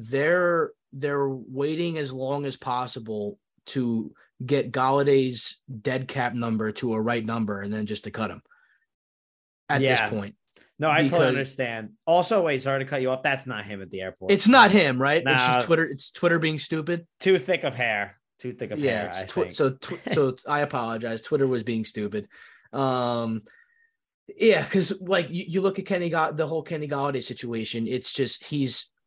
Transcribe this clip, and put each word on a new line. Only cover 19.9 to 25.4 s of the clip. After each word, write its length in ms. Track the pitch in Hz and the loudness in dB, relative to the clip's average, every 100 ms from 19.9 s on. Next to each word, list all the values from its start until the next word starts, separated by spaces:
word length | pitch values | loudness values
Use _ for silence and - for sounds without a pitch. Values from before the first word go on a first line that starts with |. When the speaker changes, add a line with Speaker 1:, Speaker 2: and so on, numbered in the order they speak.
| 170 | -10
Speaker 2:
<laughs> 80 | - | -2
Speaker 1:
so 220 | 156 135 127 - | 0 0 0 -2
I 120 | 147 | -2
apologize. 600 | 143 135 113 113 117 113 | -2 -2 -4 -4 -6 -6
Twitter 260 | - 147 135 | -2 0 2
was 160 | 123 | 0
being 200 | 110 113 | -2 -4
stupid. 440 | 107 110 104 104 101 - - - _ | -4 -6 -6 -6 -10 -16 -20 -20 _
Um, 720 | 127 135 127 120 120 113 110 - _ _ _ _ _ _ _ - | -4 0 0 0 -2 -2 -6 -8 _ _ _ _ _ _ _ -14
yeah, 300 | - 220 170 | 2 4 4
'cause, 340 | - 196 180 190 | 2 0 0 -2
like, 260 | 180 190 156 | 0 0 0
you, 160 | 175 | -6